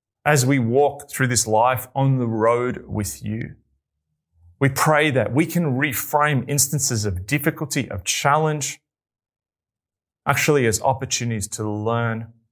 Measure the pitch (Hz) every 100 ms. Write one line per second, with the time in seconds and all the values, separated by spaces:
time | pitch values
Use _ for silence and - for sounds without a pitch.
0 | _ _ 147 151 127 139 113 123 143 -
1 | - - 127 120 113 107 120 123 - -
2 | 135 131 120 113 110 120 123 117 - 104
3 | 104 - 107 110 131 - _ _ _ _
4 | _ _ _ _ - _ 139 139 156 151
5 | 151 131 104 120 170 175 165 127 147 117
6 | - 151 147 139 - 143 - 147 - 120
7 | 104 90 95 147 165 156 151 - - 101
8 | - - 143 147 156 151 135 - _ _
9 | _ _ _ _ _ _ _ _ _ _
10 | _ _ - 135 - 147 117 104 - 131
11 | 135 - 120 113 95 - 107 104 107 117
12 | 117 113 113 _ _